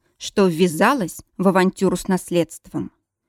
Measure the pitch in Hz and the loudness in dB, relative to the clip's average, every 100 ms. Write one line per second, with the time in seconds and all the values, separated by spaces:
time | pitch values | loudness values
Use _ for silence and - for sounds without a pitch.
0 | _ - - - 190 156 180 156 202 277 | _ -16 -6 0 2 4 0 2 2 2
1 | 175 - - - 185 190 185 - 190 175 | -4 -10 -16 -2 0 2 2 0 -2 -2
2 | - 180 - 170 160 - - 147 - _ | -2 -4 -2 -2 -2 -6 -12 -10 -10 _
3 | _ _ | _ _